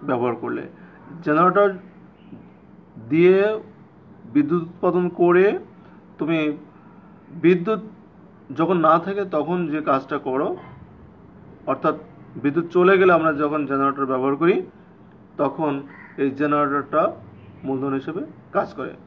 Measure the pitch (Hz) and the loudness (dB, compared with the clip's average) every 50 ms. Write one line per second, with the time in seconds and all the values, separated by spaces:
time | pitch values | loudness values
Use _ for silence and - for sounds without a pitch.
0 | - 147 135 120 120 123 117 117 120 120 120 117 - - - - - - - - | -2 -2 -2 -2 0 -2 -4 -4 -6 -8 -6 -8 -8 -12 -16 -20 -20 -20 -20 -20
1 | - - - - - - 151 156 175 185 180 202 202 202 190 185 - - - - | -20 -20 -20 -8 -2 0 2 4 4 4 6 4 4 4 2 -2 -12 -20 -20 -20
2 | - - - _ - - - - - - - - - - - - - - - - | -20 -20 -20 _ -20 -20 -20 -20 -20 -20 -20 -20 -20 -20 -20 -20 -20 -20 -20 -20
3 | 113 113 135 160 175 180 185 190 196 214 220 220 - - - - - - _ - | -8 -2 2 4 6 6 6 6 2 0 -2 -4 -8 -14 -20 -20 -20 -20 _ -20
4 | - - - - - - - 143 147 139 165 175 165 165 - - - 180 170 180 | -20 -20 -20 -20 -20 -2 0 0 2 2 0 -2 -2 -6 -10 -2 -2 0 0 0
5 | 180 175 175 - 175 175 175 180 190 202 233 370 - - - - - - - - | -2 -2 0 2 2 4 6 6 4 4 2 -2 -8 -14 -20 -20 -20 -20 -20 -20
6 | - - - - 160 151 165 156 147 151 147 - - - - - - - - - | -20 -20 -10 -8 -4 -2 -2 -2 -2 -2 -4 -6 -12 -20 -20 -20 -20 -20 -20 -20
7 | - - - - - - 135 165 147 165 185 175 170 214 220 196 - - - - | -20 -20 -20 -20 -20 -18 -16 0 2 4 4 4 2 -2 -4 -4 -6 -14 -18 -20
8 | - - - - - - - - - - 135 147 165 170 190 175 160 160 160 170 | -20 -20 -20 -20 -20 -20 -20 -20 -18 -16 -4 -4 -2 0 0 2 4 4 4 4
9 | 165 190 196 202 202 185 - 151 143 151 180 180 175 156 147 156 143 156 139 135 | 2 -2 -6 -6 -6 -2 -2 -2 -2 -2 -2 -2 -2 -4 -4 -4 -2 0 -2 -2
10 | 135 - 151 139 - 135 127 135 156 208 359 370 - - - - - - - - | -2 -4 -8 -6 -4 -4 -2 -2 -2 -4 -4 -8 -12 -20 -20 -20 -20 -20 -20 -20
11 | - - - - - - - - - - - - - - 135 135 - 311 - - | -20 -20 -20 -20 -20 -20 -20 -20 -20 -20 -20 -16 -6 -6 -6 -2 0 -2 -2 -2
12 | - - - - - - - 120 113 143 143 170 165 170 - 180 180 185 196 185 | -10 -20 -20 -20 -20 -18 -16 -4 -4 -2 0 0 -4 0 2 4 4 6 6 6
13 | 190 185 175 165 160 160 151 139 151 147 151 151 147 131 139 139 139 139 135 139 | 6 6 4 4 4 0 0 0 -2 -2 -2 -2 -2 -2 -2 0 0 0 0 -2
14 | 139 127 131 127 127 139 139 135 165 170 202 370 370 - - - - - - - | -2 -2 -2 -2 0 -2 0 2 2 2 2 2 -2 -8 -14 -20 -20 -20 -20 -20
15 | - - - - - - - - 147 135 - - 160 147 139 139 139 - - - | -20 -20 -20 -20 -20 -20 -4 -2 -2 -2 -2 -2 -4 -4 -4 -6 -8 -12 -20 -20
16 | - - - - 143 139 120 135 147 147 147 147 147 139 143 143 139 - - 151 | -20 -20 -6 -2 -2 -2 -2 -2 -2 0 0 0 0 0 -2 -4 -4 -2 -2 0
17 | - - - - - - - - - - - - - 131 135 131 131 139 135 135 | 0 0 -4 -8 -18 -20 -20 -20 -20 -20 -20 -14 -8 -6 -6 -4 -4 -4 -4 -4
18 | 135 - 156 185 285 320 - - - - - 196 226 214 - - 131 - - - | -6 -6 -8 -8 -10 -10 -14 -20 -20 -6 -4 -4 -4 -4 -8 -12 -12 -12 -12 -16
19 | - | -20